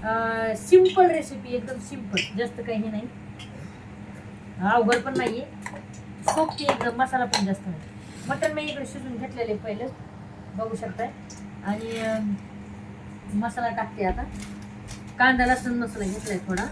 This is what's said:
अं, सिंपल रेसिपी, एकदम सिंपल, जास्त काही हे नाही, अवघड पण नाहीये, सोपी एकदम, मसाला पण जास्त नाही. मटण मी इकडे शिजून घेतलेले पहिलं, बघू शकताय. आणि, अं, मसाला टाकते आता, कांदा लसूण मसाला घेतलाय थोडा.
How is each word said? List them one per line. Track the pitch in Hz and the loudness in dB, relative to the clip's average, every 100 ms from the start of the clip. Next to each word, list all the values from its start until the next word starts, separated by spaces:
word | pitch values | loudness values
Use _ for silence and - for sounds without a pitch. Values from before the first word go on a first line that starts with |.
अं, | 214 226 226 226 220 | 2 2 2 2 0
सिंपल | 208 - 370 370 381 359 | 0 10 10 10 8 8
रेसिपी, | 311 - 269 247 | 8 0 -8 -4
एकदम | 247 240 254 | -4 -2 -8
सिंपल, | - 269 226 190 - 196 | -8 -10 -4 -2 -2 -2
जास्त | 240 - 240 | -4 -4 -4
काही | 220 | -2
हे | 220 | -2
नाही, | 214 247 - - - - - - - - - - - - - - - 185 | -4 -6 -12 -14 -14 -12 -12 -12 -14 -14 -14 -12 -12 -14 -14 -14 0 4
अवघड | 233 220 240 | 6 8 4
पण | 269 202 | 4 2
नाहीये, | 240 226 285 - - - - - - - - | 2 0 -6 -10 -10 -10 -12 -14 -14 -2 0
सोपी | 311 320 - | 4 2 2
एकदम, | 285 269 233 240 | 0 2 2 2
मसाला | 254 254 | 2 2
पण | 247 214 | 2 2
जास्त | 196 196 - | 2 0 -4
नाही. | 165 - - - - - | -8 -10 -14 -14 -12 -4
मटण | 277 320 | 0 0
मी | 302 | 0
इकडे | 302 285 269 | -4 -6 -8
शिजून | 269 254 233 | -8 -8 -8
घेतलेले | 262 240 233 208 | -8 -4 -2 -2
पहिलं, | 220 208 254 - - - - - - 190 | -4 -4 -6 -8 -14 -14 -14 -14 -12 -6
बघू | 226 226 | -4 -4
शकताय. | 208 185 220 - - - - - | -6 -4 -6 -6 -14 -14 -14 -8
आणि, | 196 214 226 226 | -4 -4 -2 -2
अं, | 220 220 208 202 - - - - - - - - - | 0 0 0 -2 -6 -14 -12 -14 -14 -14 -14 -14 -4
मसाला | 202 233 - 240 | 0 0 0 -2
टाकते | 202 214 - | -2 -4 0
आता, | 208 233 - - - - - - - - - - | 0 0 -4 -6 -8 -10 -12 -12 -10 -10 -12 6
कांदा | 247 254 247 | 6 8 6
लसूण | 254 247 | 4 2
मसाला | 240 226 208 | -2 -2 -2
घेतलाय | 196 196 208 190 | -2 -2 -2 -4
थोडा. | - 185 247 | 0 -2 -2